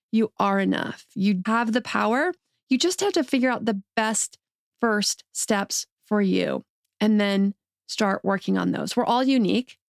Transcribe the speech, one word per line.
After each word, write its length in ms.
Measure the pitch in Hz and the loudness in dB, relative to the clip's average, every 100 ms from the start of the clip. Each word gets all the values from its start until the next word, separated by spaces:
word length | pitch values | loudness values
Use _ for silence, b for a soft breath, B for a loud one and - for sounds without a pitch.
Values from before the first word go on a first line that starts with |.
| _ | _
You 200 | 220 220 - | -2 0 0
are 200 | 196 196 | 0 2
enough. 460 | 190 - - - - | 0 0 -4 -10 -10
You 280 | - 196 185 214 | -2 0 0 0
have 280 | 226 226 | 0 0
the 80 | 240 | -2
power. 520 | - 214 214 247 359 - _ _ - | -2 0 0 0 0 -4 _ _ -2
You 80 | 262 | 0
just 220 | 349 - | 0 0
have 120 | 392 | 0
to 100 | 349 | 0
figure 280 | 254 269 254 | 0 0 0
out 140 | 233 226 | 0 -2
the 160 | 196 - - | -4 -4 -2
best 440 | 220 214 - - _ _ _ _ | -2 -2 -4 -10 _ _ _ _
first 420 | 233 208 196 - _ | 0 0 -2 -6 _
steps 520 | - - 202 - - - _ - | -6 -2 -2 -2 -6 -8 _ -2
for 140 | 208 | 0
you 420 | 196 180 165 131 - _ _ - | 2 2 0 -4 -10 _ _ -2
and 200 | 214 208 | 2 2
then 320 | 202 196 196 - _ _ - | 2 2 0 -4 _ _ -10
start 380 | - 202 202 196 | -2 0 0 -2
working 320 | 196 - 190 | -2 -2 -2
on 140 | 180 | -2
those. 240 | 151 147 247 | -2 -4 -2
We're 100 | 226 | 0
all 180 | 247 | 2
unique. 540 | 269 262 180 208 - - | 2 2 2 0 -2 -12